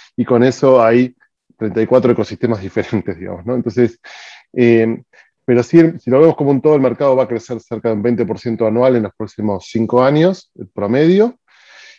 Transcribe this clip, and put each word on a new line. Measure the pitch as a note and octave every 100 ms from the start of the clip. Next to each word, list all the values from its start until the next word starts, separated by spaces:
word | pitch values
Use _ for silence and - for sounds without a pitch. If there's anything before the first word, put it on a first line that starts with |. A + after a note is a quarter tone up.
| -
y | - A#2+
con | B2
eso | B2+ B2 C3+ C3
hay | A2+ A#2+ B2+ - _ _ _ -
treinta | A2 F#2
y | A2
cuatro | B2+ A#2+
ecosistemas | A#2+ G#2 B2+ A#2 A2+
<laughs> |
diferentes, | F#2+ A2 G2+ G#2+ F#2 E2+
digamos, | F#2 F#2 F#2
¿no? |
Entonces, | B2 A#2+ A2+ A#2+ - - - - - _
eh, | - A#2+ A#2 A2+ A2+ - _ _ _
pero | - B2
sí, | A#2 E3+ E3 E3
si | -
lo | B2+
vemos | E3 -
como | C#3+
un | C#3
todo, | D3+
el | D3+
mercado | C3 A2+ C#3+ C3
va |
a | B2+
crecer | A#2 - A#2
cerca | - A2+ A#2
de |
un | A2
veinte | A#2 A#2+
por | G#2 G#2
ciento | B2 A2 A2
anual | A2 C3 B2
en |
los | G2+ -
próximos | G#2+ - G#2+ F#2+ -
cinco | A2+ A2 B2
años, | C3 D3+ F3 F#3 - -
el | G2
promedio, | - G2+ B2+ D#3+ F#3+ A#3 B3+ _ _ _ - -